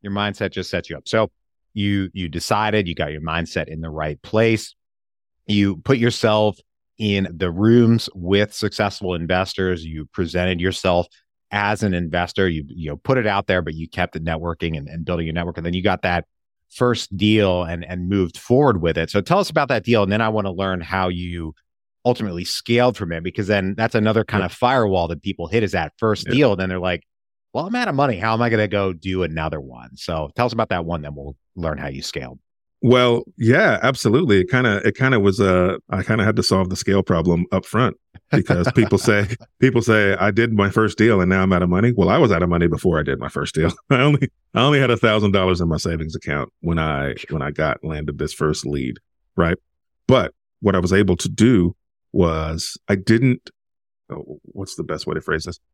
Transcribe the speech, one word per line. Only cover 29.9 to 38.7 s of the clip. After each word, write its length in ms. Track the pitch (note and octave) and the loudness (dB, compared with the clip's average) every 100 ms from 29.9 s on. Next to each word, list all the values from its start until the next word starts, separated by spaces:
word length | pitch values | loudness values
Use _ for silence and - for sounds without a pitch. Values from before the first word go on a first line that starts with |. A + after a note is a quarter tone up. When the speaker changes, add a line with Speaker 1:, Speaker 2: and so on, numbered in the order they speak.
| B1+ | -14
Speaker 1:
So 340 | - D#2+ D2+ - | -6 -6 -6 -2
tell 100 | B2 | -2
us 60 | |
about 160 | A#2 A2 | 0 -2
that 140 | F2+ | -2
one, 180 | E2+ E2+ | -4 -6
then 120 | D2 | -8
we'll 220 | C#2+ C#2+ C2+ _ - | -12 -14 -16 _ -6
learn 220 | E2 D2+ | -6 -4
how 100 | C#2+ | -8
you 140 | C2+ | -10
scaled. 360 | - - B1+ B1+ _ _ _ _ | -10 -10 -12 -16 _ _ _ _
Speaker 2:
Well, 420 | A#2+ B2 B2 A#2 - - | 2 4 4 0 -4 -2
yeah, 420 | A2+ C#3 G3+ G#2 | 2 4 4 2
absolutely. 580 | A#2+ C3+ A#2+ A#2+ E3+ G2 | 0 0 2 2 4 2
It 100 | - | 4
kinda, 300 | B2+ B2 G2+ - | 2 2 2 -2
it 100 | - | 0
kinda 240 | C3+ B2 | 2 4
was, 180 | G2+ F#2 | 2 2
uh, 380 | G2 F2+ F2+ F#2+ _ | 2 4 2 -2 _
I 120 | F#2+ | -6
kinda 220 | - A2 | -2 0
had 120 | G#2+ A2 | 2 0
to 60 | |
solve 280 | - F#2+ F#2 | 2 2 0
the 60 | F#2 | -2
scale 260 | - G2 | 0 0
problem 420 | - F2 E2 E2+ F2 | 2 0 2 0 0
up 140 | F#2 - | -4 -2
front, 320 | G#2+ B2 - _ - _ | 0 0 -2 _ -20 _
because 420 | - - F2 F2 | 0 2 0 2